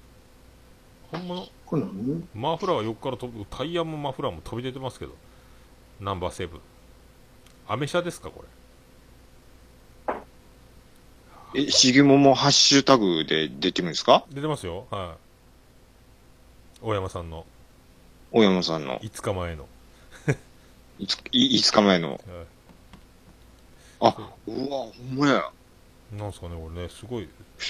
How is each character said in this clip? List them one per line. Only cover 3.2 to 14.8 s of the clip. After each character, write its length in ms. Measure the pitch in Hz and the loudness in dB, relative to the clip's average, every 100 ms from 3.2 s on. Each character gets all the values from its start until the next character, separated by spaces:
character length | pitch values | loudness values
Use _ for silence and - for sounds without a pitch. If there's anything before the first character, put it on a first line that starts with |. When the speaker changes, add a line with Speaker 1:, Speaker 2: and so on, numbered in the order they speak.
| 123 | -10
Speaker 1:
ぶ、 140 | 113 101 | -12 -12
タ 140 | - 147 | -8 -6
イ 80 | |
ヤ 100 | 170 | -4
も 140 | 165 156 | -6 -6
マ 160 | 143 | -8
フ 80 | 131 | -6
ラ 80 | 139 | -6
ー 20 | |
も 100 | 82 | -8
飛 140 | - 113 | -10 -8
び 80 | |
出 80 | 131 | -8
て 80 | 131 | -8
ま 100 | 131 | -12
す 100 | - | -12
け 60 | 69 | -16
ど。 80 | - - - - - - - - - | -16 -20 -20 -20 -20 -20 -20 -20 -10
ナ 140 | 101 | -6
ン 60 | 95 | -4
バ 100 | 87 | -6
ー 40 | |
セ 140 | - 87 | -6 -10
ブ 100 | 76 | -12
ン。 40 | - - - - - - - - - - - | -20 -20 -20 -20 -20 -20 -20 -20 -20 -20 -10
ア 80 | 110 | -6
メ 120 | 147 | -2
車 140 | 175 | -2
で 80 | 170 | -4
す 100 | - | -6
か、 80 | - | -14
こ 160 | - - - - - - - - - - - - - - - - - - - - - - - - - - - - - - - - | -16 -20 -20 -20 -20 -20 -20 -20 -20 -20 -20 -20 -20 -20 -20 -20 -14 -8 -8 -10 -20 -20 -20 -20 -20 -20 -20 -20 -20 -20 -20 -10
れ。 100 | 127 143 | -4 0
Speaker 3:
え、 40 | |
シ 220 | - 135 | 4 6
グ 140 | 127 143 | 8 8
モ 120 | 139 | 10
も 160 | 139 127 | 8 6
ハ 120 | 139 | 4
ッ 40 | |
シ 280 | - - 139 | 4 6 6
ュ 40 | |
タ 140 | 135 131 | 6 6
グ 280 | 98 82 78 | 4 0 0
で 240 | 78 78 | -2 -2
出 240 | 67 90 | -2 -4
て 80 | 87 | -2
る 80 | 87 | -4
ん 20 | |
で 40 | 76 | -2
す 100 | - | 4
か？ 200 | 156 - | 4 4
Speaker 1:
出 80 | 139 | -8
て 60 | 151 | -6
ま 80 | 147 | -6
す 100 | 90 | -8
よ。 200 | 87 | -10